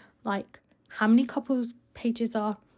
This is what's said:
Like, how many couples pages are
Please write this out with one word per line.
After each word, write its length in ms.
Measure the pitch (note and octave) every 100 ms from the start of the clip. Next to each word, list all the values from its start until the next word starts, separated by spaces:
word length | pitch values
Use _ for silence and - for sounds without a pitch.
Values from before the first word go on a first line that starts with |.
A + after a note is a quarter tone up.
| - _
Like, 360 | A3 G3 - - _ _ _
how 180 | - G#3+
many 180 | A#3+ B3+
couples 480 | C#4 A#3 B3+ A#3+ - _
pages 420 | - A#3 A#3 A#3 A3
are 220 | G#3+ G#3 _